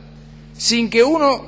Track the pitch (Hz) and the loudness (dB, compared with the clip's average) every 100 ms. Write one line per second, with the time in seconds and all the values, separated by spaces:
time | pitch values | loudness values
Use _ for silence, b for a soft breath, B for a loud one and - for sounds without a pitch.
0 | - - - - - - - 233 226 226 | -20 -20 -20 -20 -20 -6 -2 -2 0 2
1 | 254 320 285 240 | 2 2 0 -2